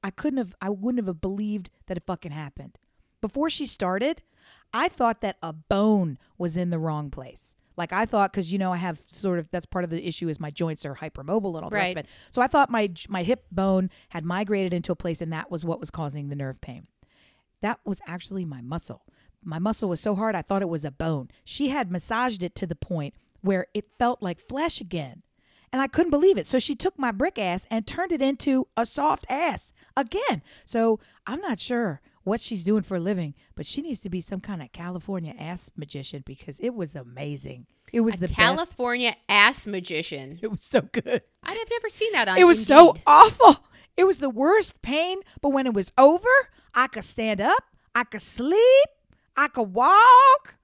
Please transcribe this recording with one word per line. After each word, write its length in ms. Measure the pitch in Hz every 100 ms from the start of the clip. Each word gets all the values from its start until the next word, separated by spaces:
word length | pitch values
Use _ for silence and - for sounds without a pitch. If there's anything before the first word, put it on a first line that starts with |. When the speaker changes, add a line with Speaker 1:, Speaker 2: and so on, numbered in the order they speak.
Speaker 1:
I 80 | 196
couldn't 280 | - 302 269
have, 160 | 202 -
I 80 | 190
wouldn't 380 | 202 214 254 190
have 140 | 170
believed 480 | 190 196 214 208 180 _ -
that 100 | 180
it 60 |
fucking 300 | - 175 175
happened. 460 | 147 147 - 139 _ _ _ _ _
Before 260 | 220 277 320
she 160 | -
started, 560 | 285 - 185 185 262 330 _ _ _ _ _
I 160 | 226 339
thought 340 | - 233 226
that 160 | 208 -
a 120 | 165
bone 640 | 156 - 196 214 214 170 131 _ _
was 220 | 175 160
in 100 | 175
the 100 | 170
wrong 320 | 160 151 147
place. 460 | 135 131 - - _ _ -
Like, 140 | 170
I 140 | 185 220
thought, 260 | 214 196
'cause, 180 | - 170
you 60 | 196
know, 140 | 185
I 60 | 180
have 240 | 180 156 _
sort 320 | - 196 175
of, 120 | 156
that's 160 | 180 -
part 180 | 185
of 60 | 175
the 160 | 165 175
issue 220 | 160 170
is 100 | 151
my 100 | 151
joints 360 | 143 165 156 147
are 80 |
hypermobile 640 | 139 160 - 143 208 196 160
and 80 |
all 40 | 165
the 80 | 208
rest 140 | 185
of 60 | 180
Speaker 2:
Right. 80 | 143
Speaker 1:
it. 40 | - -
So 100 | -
I 60 | 254
thought 240 | 302 277
my 160 | 233 208
j-, 200 | 170 -
my 120 | 196
hip 220 | 175 254 _
bone 380 | 180 190 190 185 _ _
had 140 | 170
migrated 480 | 165 180 208 202 190
into 200 | 175 -
a 40 | 175
place 240 | 180 160
and 100 | 160
that 200 | 160 -
was 120 | 165
what 160 | 165 165
was 120 | 156
causing 400 | - 151 147 143
the 60 | 143
nerve 220 | 135 127
pain. 240 | - 127 - _ _ _ _ _ _ _
That 200 | 208 240
was 160 | - 190 -
actually 400 | 180 - 190 170
my 160 | 135
muscle. 420 | 120 160 - - _ _ _ _
My 160 | 175 160
muscle 320 | 196 226 202
was 100 | 170
so 140 | -
hard, 200 | 196 220
I 60 | 196
thought 220 | 151 196
it 80 | 190
was 160 | 165 147
a 40 |
bone. 380 | 135 160 151 131 _
She 240 | - - 277
had 220 | 277 208
massaged 520 | 175 - 226 247 208
it 120 | 175 -
to 100 | 180
the 80 | 165
point 380 | - 175 143 - _ _
where 240 | 190 190 185
it 160 | 208 - _
felt 240 | 240 247
like 180 | 190 165
flesh 400 | _ 262 330 -
again. 420 | 185 170 139 - _ _ _ _ _
And 120 | 254
I 40 | 269
couldn't 220 | - 349
believe 280 | 285 359 381
it. 80 | -
So 120 | 262
she 160 | - 277
took 220 | 381 -
my 120 | 262
brick 280 | 196 311 -
ass 280 | 190 180 -
and 160 | 226 214
turned 260 | - 359
it 100 | 320
into 460 | 269 269 - 262 254 -
a 100 | 233
soft 400 | - 294 - -
ass 460 | 269 330 233 - _ _
again. 480 | - 254 392 523 202 - -
So 340 | - 233 226 220 _ _ -
I'm 140 | 269
not 180 | 381 220
sure 400 | - 247 226 139 _ _
what 180 | - 226
she's 240 | - 208
doing 180 | 170 214
for 140 | - 185
a 40 |
living, 340 | 175 196 160 - _
but 120 | - 151
she 140 | -
needs 180 | 330 233
to 100 | 196
be 100 | 180
some 200 | 165 190
kind 200 | - 185
of 100 | 139
California 600 | - 175 180 156 196 160 240
ass 320 | 156 175 - -
magician 460 | 147 143 135 143 131
because 320 | 135 - 139
it 140 | 240
was 220 | 240 165 147
amazing. 720 | 123 127 147 143 139 127 123 _ _
It 80 | 233
was 160 | 226 190
Speaker 2:
A 40 |
Speaker 1:
the 60 | 175
best. 80 | -
Speaker 2:
California 800 | 220 294 339 - 247 240 247 - _
ass 360 | 202 208 269 220
magician. 720 | 196 180 156 165 147 135 165
Speaker 1:
It 60 | 220
was 120 | 208
so 180 | - -
good. 420 | - 240 - 240 _ _
Speaker 2:
I'd 120 | - 415
have 100 | 453
never 180 | 466 453
seen 220 | - 440
that 140 | 370 214
on 120 | 185
Speaker 1:
It 60 |
was 200 | 359 330 208
so 220 | 285 339
Speaker 2:
Indeed. 120 | - -
Speaker 1:
awful. 580 | 294 440 - 453 - _ - _ -
It 80 |
was 140 | 381 269
the 120 | 277
worst 520 | 220 285 427 - -
pain, 360 | - 285 349 381 381 -
but 100 | 285
when 160 | 277 262
it 80 |
was 180 | 208 190 -
over, 300 | 269 349 453 539 523 _ _
I 120 | 233 262
could 160 | -
stand 360 | - - 220 202
up, 220 | 220 427 - _ _
I 80 | 233
could 180 | 240 214
sleep, 680 | - - 254 381 480 539 587 _ _ _ _ -
I 100 | 294
could 240 | - 214
walk. 840 | 185 269 392 480 494 539 554 - -